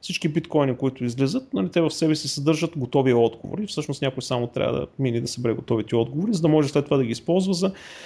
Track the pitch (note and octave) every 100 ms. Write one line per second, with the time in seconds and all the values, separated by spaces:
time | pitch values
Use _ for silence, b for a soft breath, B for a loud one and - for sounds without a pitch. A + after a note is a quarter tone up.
0 | - E3+ D#3+ D#3+ - D3+ C3+ B2 C3+ C3
1 | B2 A#2+ C3+ B3 - F#3+ F#3 F3 D#3+ -
2 | D#3+ D3+ C#3+ D3 C#3+ D#3 D#3+ D3 A#2+ C#3+
3 | C3 A#2+ A2+ - - G3 G#3+ - C#3+ C3+
4 | C3+ C3 - B2 A#2+ - - C3+ C3+ -
5 | C3 A#2 C3 - A#2+ G#2+ - A2+ G#2+ A#2+
6 | B2 C#3+ G#3+ F#3 D#3+ D#3 D3 D#3 C#3 C#3
7 | A#2 A2+ - F3+ F#3+ F3 F#3+ F#3+ B B